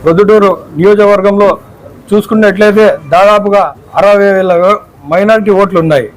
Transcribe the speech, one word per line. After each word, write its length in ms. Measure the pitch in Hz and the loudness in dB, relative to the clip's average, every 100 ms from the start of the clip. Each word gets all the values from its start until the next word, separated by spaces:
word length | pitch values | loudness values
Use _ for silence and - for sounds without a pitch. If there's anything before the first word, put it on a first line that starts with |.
ప్రొద్దుటూరు 540 | 156 165 202 214 196 170 - 151 | 0 0 2 2 0 -4 -10 -2
నియోజకవర్గంలో 800 | 190 208 202 202 196 202 202 160 - - - - - | 0 2 2 2 0 0 -2 -2 -12 -20 -20 -20 -4
చూసుకున్నట్లయితే 840 | 208 208 220 208 190 214 208 214 - 147 | -4 -2 0 0 0 0 2 0 0 -2
దాదాపుగా 680 | 170 202 208 202 202 165 - - | 0 2 2 0 -2 -2 -6 -10
అరవై 380 | 139 196 202 202 | -2 0 2 0
వేల 440 | 190 190 175 180 208 - - 143 | 0 0 0 0 -2 -6 -20 -6
మైనారిటీ 400 | 170 208 220 208 | -4 0 0 0
ఓట్లు 300 | 190 196 180 | 0 0 -2
ఉన్నాయి. 280 | 160 143 110 | -2 -2 -4